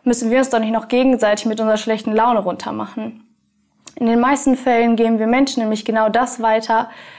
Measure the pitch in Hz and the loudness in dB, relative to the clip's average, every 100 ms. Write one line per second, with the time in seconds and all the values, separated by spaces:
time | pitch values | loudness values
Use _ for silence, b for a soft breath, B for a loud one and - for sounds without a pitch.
0 | 247 233 226 254 254 233 220 226 220 247 | -2 0 2 2 2 0 0 -4 -2 0
1 | 262 254 208 208 226 220 220 214 220 220 | 2 2 2 0 -2 -2 0 0 -2 -4
2 | 220 214 233 226 185 175 - 220 214 - | -2 0 2 2 -2 -6 -8 -8 -8 -10
3 | 220 - _ _ _ _ _ _ - - | -10 -12 _ _ _ _ _ _ -16 -4
4 | 226 233 247 277 277 254 262 233 233 226 | 0 2 2 2 2 0 2 2 2 2
5 | 226 220 220 247 277 247 220 214 226 220 | 2 2 2 2 0 0 -2 -2 -2 0
6 | 220 226 247 - 226 220 226 226 240 B | 2 2 0 0 0 0 2 0 -2 B
7 | B | B